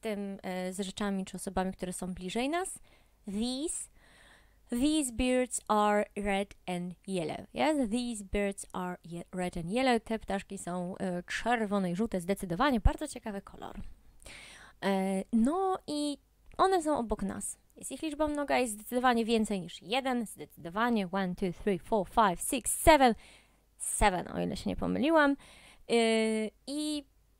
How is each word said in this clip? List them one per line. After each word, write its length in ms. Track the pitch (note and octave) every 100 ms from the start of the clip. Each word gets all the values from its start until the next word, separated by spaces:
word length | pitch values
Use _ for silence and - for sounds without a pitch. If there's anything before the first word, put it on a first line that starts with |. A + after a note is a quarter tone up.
tym, 180 | A3+ G3+ G3+ G3 - F#3 F#3
y, 40 |
z 60 | F#3
rzeczami 460 | F#3+ - G3+ G3 F#3+
czy 120 | F3+
osobami, 360 | - F#3+ F#3
które 200 | - F3+
są 200 | - F#3
bliżej 360 | F3 F3+ A3+ C4
nas. 300 | F4 F#4 - - - _ _ -
These, 640 | G3+ A#3+ C4 E4 - - - - - - - _ _ -
these 420 | A#3+ D4 D#4 C4
birds 480 | A3+ B3+ B3+ B3 - -
are 380 | G#3+ G#3 G#3 G#3+ -
red 400 | G3+ G3 G3+ - -
and 260 | F3+ F3+ F3 -
yellow. 320 | F#3 D#3+ - -
Yes? 360 | - C#4 D4+ A3+
These 320 | A#3+ A#3+ G#3+
birds 420 | F#3+ G#3 G3+ G3+ -
are 240 | F#3 F3+ F3+ E3
ye-, 180 | E3+ - F3+
red 220 | F3+ F3
and 140 | E3
yellow. 320 | A3+ C4 A#3
Te 160 | - A3
ptaszki 380 | - F#3+ - G3
są, 380 | - F3+ F3 -
y, 280 | F#3+ F3 - -
czerwone 480 | A3+ A#3+ G#3 G3+ F#3
i 40 | F3
żółte, 260 | A#3 F#3
zdecydowanie. 580 | E3+ G3 F#3 E3+ C#4+ A#3
Bardzo 280 | - D#4 D4+
ciekawy 340 | - A3+ G3
kolor. 400 | - - - - - - - - - - - - - -
E, 400 | F#3+ F#3+ F#3+ F#3+ -
no 440 | A#3 A#3 F4+ F#4+ F#4 -
i 300 | D4 D4 C#4 _ _ - -
one 260 | F#4 F#4+
są 140 | D4+ C#4+
obok 260 | A3 G#3+
nas. 340 | G3 G3+ - - _ D4
Jest 160 | C#4+
ich 100 | C4
liczba 260 | D#4+ C#4+ D4+
mnoga, 300 | D4 C#4+ B3+
jest 160 | B3
zdecydowanie 520 | G#3 - B3 B3+ A#3 A3
więcej 360 | A3+ G#3+ G3
niż 200 | E3+ -
jeden. 440 | E3+ B3+ C4 B3 G#3+
Zdecydowanie. 840 | - D3 - E3 F#3+ A#3+ A3+ F3+
One, 240 | G3 F#3 F3+
two, 280 | F#3 -
three, 160 | G#3+ F3+
four, 280 | - A3 F3
five, 340 | - G#3 F3
six, 380 | - C#4 - -
seven. 360 | - D4+ B3+ G#3+ - - _ _ _ -
Seven, 500 | - - G#3+ F3+ -
o 120 | F3
ile 180 | F3 -
się 120 | G3+
nie 60 | F3+
pomyliłam. 600 | F3+ F#3 C#4+ E4 C#4+ C#4 - - - - -
Y, 600 | A#3 A3+ A3 A3 A3 G#3+ - -
i 360 | C#4+ D4+ D4 - _ _ _